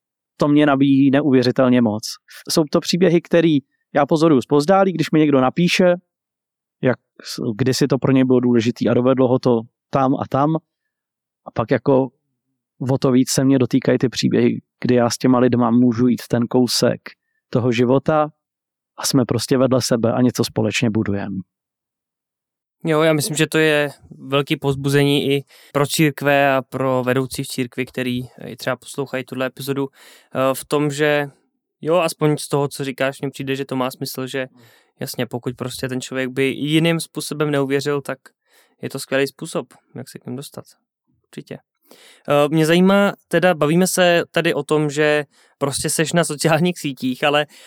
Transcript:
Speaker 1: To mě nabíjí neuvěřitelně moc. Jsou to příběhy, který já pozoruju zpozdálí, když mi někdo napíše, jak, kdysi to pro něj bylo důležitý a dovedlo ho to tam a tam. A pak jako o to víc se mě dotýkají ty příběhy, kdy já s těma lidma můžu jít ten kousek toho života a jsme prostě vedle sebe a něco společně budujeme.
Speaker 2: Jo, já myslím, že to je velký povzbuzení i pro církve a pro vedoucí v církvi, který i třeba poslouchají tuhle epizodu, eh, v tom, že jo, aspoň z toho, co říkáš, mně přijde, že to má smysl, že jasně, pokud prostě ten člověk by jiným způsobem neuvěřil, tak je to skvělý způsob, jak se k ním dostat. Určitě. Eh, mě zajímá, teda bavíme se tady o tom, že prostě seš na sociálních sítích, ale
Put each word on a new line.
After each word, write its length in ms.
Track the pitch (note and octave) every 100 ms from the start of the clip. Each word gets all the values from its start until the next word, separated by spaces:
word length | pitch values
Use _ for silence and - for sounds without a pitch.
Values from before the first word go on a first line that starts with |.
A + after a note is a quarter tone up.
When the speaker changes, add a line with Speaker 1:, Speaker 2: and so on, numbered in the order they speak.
| _ _ _ -
Speaker 1:
To 100 | D3+
mě 180 | D3 D3
nabíjí 460 | C3+ C#3 C3+ C#3
neuvěřitelně 680 | C3+ D3+ C3 B2 A#2+ C3 B2
moc. 220 | A#2 G#2+ - - _ - -
Jsou 140 | E3+ D#3
to 80 | F3
příběhy, 420 | - F3 F3+ E3+
který 360 | - E3+ E3 D3 - _ _
já 120 | D3 C#3+
pozoruju 360 | E3 E3 C3+
zpozdálí, 520 | - D3 D3+ G3 G3
když 180 | D#3+ D3+
mi 80 | D#3
někdo 220 | D3 C#3
napíše, 540 | B2+ - F3 - F3+ F3+ - _ _ _ _ _ _ _
jak, 160 | - A#2 _ - - - B2 G#2
kdysi 300 | B2+ B2+ C#3
to 100 | C3+
pro 140 | C3+
něj 120 | C3+
bylo 160 | C3 B2+
důležitý 500 | B2 A#2+ A2+ A#2 B2
a 40 |
dovedlo 340 | A#2+ B2 B2+ C3
ho 120 | B2+
to 220 | C3 A#2 A#2 _ _
tam 260 | C#3+ C3+ C#3
a 80 | G#2+
tam. 260 | C3+ D3 D#3+ - _ _ _ _ _ _ _ -
A 60 |
pak 180 | - A2+
jako 380 | C3 - C3 C3 - _ _ _ _ _ - C3
o 80 | C3+
to 140 | C#3
víc 180 | B2+ B2+
se 120 | -
mě 160 | C3+ C3+
dotýkají 380 | B2 C3+ - B2+
ty 120 | B2
příběhy, 520 | - - A2+ A#2+ A2+ - _
kdy 140 | A#2+ B2
já 140 | A#2+
s 80 | -
těma 220 | C3 B2+
lidma 320 | B2 A#2+ A#2+
můžu 360 | A#2 B2 A2+ B2+
jít 140 | A2+ -
ten 200 | A#2+ A#2
kousek 540 | B2+ B2 - A#2+ A#2 - - _ _ _
toho 220 | C3 A#2
života 580 | A#2 B2 C3+ - D#3 D3+ - _ _ _ _ _ -
a 80 | -
jsme 200 | C3+ A#2+
prostě 320 | A#2 - C3+
vedle 240 | C3 B2+
sebe 320 | - A#2+ A2+
a 80 | A#2+
něco 220 | B2 -
společně 460 | B2 - A2 - A#2+
budujeme. 460 | G#2+ G2+ G2+ G2+ F#2+ - _ _ _ _ _ _ _ _ _ _ _ _ _
Speaker 2:
Jo, 180 | E3 D3+
já 120 | D#3+
myslím, 220 | D#3 - D3+
že 120 | D#3
to 100 | D#3+
je 320 | D#3 D3 D3 - -
velký 480 | - C3+ C#3 C#3 D3+
povzbuzení 720 | C#3 C3+ C#3 C#3+ C#3+ C#3 G#2+
i 120 | C#3 - - _
pro 140 | C#3 C#3+
církve 680 | - D#3 C#3 C#3+ C#3+ C#3 C3+
a 60 |
pro 420 | B2 C3 C3 B2+ B2+
vedoucí 380 | B2+ C3 -
v 40 | C3+
církvi, 380 | - B2 - C3
který 360 | - B2+ B2 B2 - -
i 100 | A#2+
třeba 200 | - B2+
poslouchají 480 | - - C3+ C3
tuhle 220 | B2+ B2+ C3
epizodu, 420 | - C3+ C#3 C#3
eh, 640 | _ - - _ - C3
v 120 | C3 -
tom, 260 | D3 D3
že 380 | C#3 D3+ D3 C#3+ - _ _ _ _
jo, 140 | D3 E3+
aspoň 420 | E3 - D3+ D3+
z 100 | -
toho, 200 | D3 C#3+
co 160 | -
říkáš, 380 | C#3 B2+ C3+ C#3
mně 80 | C#3
přijde, 260 | - C3+ C3+
že 100 | C#3
to 100 | C3+
má 160 | B2+
smysl, 360 | - C#3 - C3
že 200 | C3+ C3 _ - _ _ -
jasně, 260 | B2+ - A#2+
pokud 300 | B2 C3 B2
prostě 340 | B2+ - C3
ten 120 | B2+
člověk 280 | - C3 C3
by 160 | C3 C3+
jiným 540 | - D3 D#3 E3+ E3
způsobem 520 | - - - D3+ D3+
neuvěřil, 500 | C#3+ C#3 C#3 C#3 C#3+
tak 180 | - C3+ _ _ _ _ _ _
je 80 | -
to 100 | C3+
skvělý 280 | - C3+ C#3
způsob, 400 | - D#3+ E3+ B2 - _ B2
jak 140 | A#2+
se 100 | -
k 60 | -
ním 100 | B2+
dostat. 300 | D3 - - _ _ _ _ _
Určitě. 340 | _ - - - _ _ _ - - _ -
Eh, 200 | C#3+ D3
mě 160 | D#3+ D#3
zajímá, 480 | F3 F#3 G3 G3+ - _
teda 260 | E3+ F3+
bavíme 340 | E3 D3 E3+ F#3
se 360 | - F3+ E3+ -
tady 220 | - E3
o 100 | D3
tom, 260 | C#3+ D3+ D3+
že 360 | C#3 D3+ D3+ D3 _ _ _
prostě 320 | C#3+ C3 D#3+
seš 240 | - D#3+
na 100 | F3
sociálních 560 | E3 D3 D#3+ D#3 F3+ F3
sítích, 440 | D3 C3 C3 B2+
ale 220 | D3+ D3 D3 -